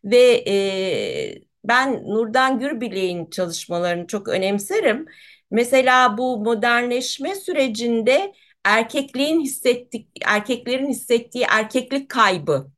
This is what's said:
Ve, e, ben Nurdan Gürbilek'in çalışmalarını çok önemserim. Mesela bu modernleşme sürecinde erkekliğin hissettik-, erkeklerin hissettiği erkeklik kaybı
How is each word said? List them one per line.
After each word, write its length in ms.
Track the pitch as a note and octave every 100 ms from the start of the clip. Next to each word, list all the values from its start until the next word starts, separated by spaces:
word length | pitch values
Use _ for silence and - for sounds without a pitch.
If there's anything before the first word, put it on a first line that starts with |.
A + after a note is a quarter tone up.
Ve, 400 | G3 B3 B3 A#3+ -
e, 920 | G3 G3 F#3+ F#3+ C3 G2+ D2 A1+ - _ _
ben 400 | G#3 A#3+ C4+ B3
Nurdan 560 | - G#3+ A3 B3+ C4 C4
Gürbilek'in 720 | C4+ A#3+ A#3 F#3+ F#3 F3 D#3+
çalışmalarını 760 | - F3 E3 - F3 F3 F3 F3
çok 200 | G#3 -
önemserim. 800 | F#3+ F#3+ G3+ - G4+ E4 A3+ D#4+ - - - _
Mesela 680 | G#3+ A#3+ C4 B3+ B3+ B3+ G#3
bu 200 | B3+ A#3+
modernleşme 1000 | G#3+ A#3 A#3+ A#3+ A#3+ B3 B3+ - C#4 G4
sürecinde 960 | - D#4 C4 G#3+ A#3+ A#3 A3 C#4 G4 - _ _
erkekliğin 760 | G3 G#3+ A3+ - C#4 B3+ C#4+ D#4+
hissettik-, 680 | C#4 - B3+ B3 B3 A3+ - - -
erkeklerin 640 | G#3 G#3 A#3+ A#3+ B3+ C#4
hissettiği 560 | B3 - A#3 A#3+ B3 A#3+
erkeklik 600 | A3 G#3+ B3+ B3 C#4 C#4
kaybı 640 | B3+ G#3 F#3 C#3+ C#3+ C#3+